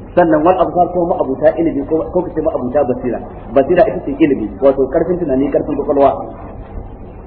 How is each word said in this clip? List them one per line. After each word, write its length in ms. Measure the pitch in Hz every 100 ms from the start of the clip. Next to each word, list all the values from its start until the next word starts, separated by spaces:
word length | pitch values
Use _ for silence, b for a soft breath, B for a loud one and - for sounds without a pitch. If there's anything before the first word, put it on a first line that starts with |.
| -
sannan 320 | - 170 156
wal 120 | 160 180
absar 320 | 160 165 175
kuma 200 | 175 170
ma'abuta 400 | 180 131 131 151 -
ilimi 240 | 165 135 139
ko, 140 | 160 -
ko 140 | 180
kace 160 | 165 156
ma'abuta 480 | 147 - 123 - 123
basira. 320 | 123 123 104 - - -
Basira 360 | 120 135 180
ita 160 | - 180
ce 160 | - 131
ilimi, 320 | 156 135 107 -
wato 320 | 139 135 135
ƙarfin 320 | 165 170 175
tunani, 320 | 160 131 143
ƙarfin 240 | 151 - 143
kwakwalwa. 560 | 143 139 135 - - - - - - - - - - -